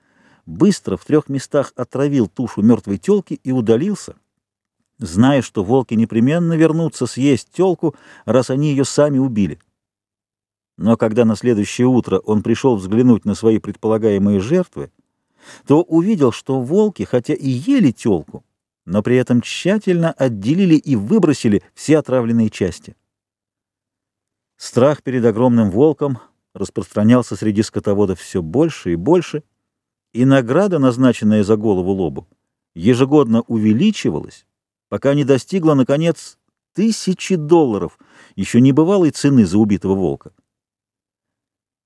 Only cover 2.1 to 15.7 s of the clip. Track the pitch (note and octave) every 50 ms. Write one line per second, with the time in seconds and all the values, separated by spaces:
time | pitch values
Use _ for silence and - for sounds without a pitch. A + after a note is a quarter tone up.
2.1 | C#3+ C3+ A2 F#2 _ - B2+ G#2+ - - - A#2 A#2+ G#2 - G2+ G2+ G2 - -
3.1 | G#3 G3+ - - - - - B2+ C3 C3 A#2 G2+ A2+ A#2 D#3+ G#3 G3+ - - -
4.1 | - _ _ _ _ _ _ _ _ _ _ _ _ _ _ _ _ - A2 F2+
5.1 | D#2 F#2+ A#2 - C#4+ C4+ - - - A2+ F#2 F#2 B2 C3+ B2 - A#2+ A2 A2+ G#2+
6.1 | G#2+ A#2 A2+ C3+ D#3 F3 F3 E3 E3 D#3 D#3+ D#3 D#3 E3 E3 D3+ - - C3 A#2
7.1 | - B2 C3 C#3+ C#3 A2 - _ - - F3+ F#3+ F3 - - D#3+ - - - -
8.1 | - - - - A2+ C3 B2 - C3 C#3 D3 D3+ C#3 C3+ C#3 - - - D3 D3
9.1 | C#3+ C3 C3+ C3+ A#2 G#2 G#2 D#3+ - - _ _ _ _ _ _ _ _ _ _
10.1 | _ _ _ _ _ _ _ _ _ _ _ _ _ - E2 G#2+ A#2 - A#2 A2
11.1 | G#2+ A#2 A#2 A2 G#2+ G2+ - B2 A#2+ G2+ G#2 - - - B2 B2+ B2+ A#2+ - -
12.1 | F#2+ F#2 - - G#2+ G#2 F#2 A2 A2+ - - C3+ A#2+ G2 F#2 F#2 G#2 A#2 B2+ B2+
13.1 | A#2 F#2+ - G#2 G2 - - A2+ A2 G2+ - G2+ G2+ - - G#2+ A2 A2 A2 A2
14.1 | G2+ G2 G2 G2+ G#2 G2 F#2+ A#2 E3 F#3 F3+ - - - C#2 - _ _ _ _
15.1 | _ _ _ _ _ _ _ - - - _ -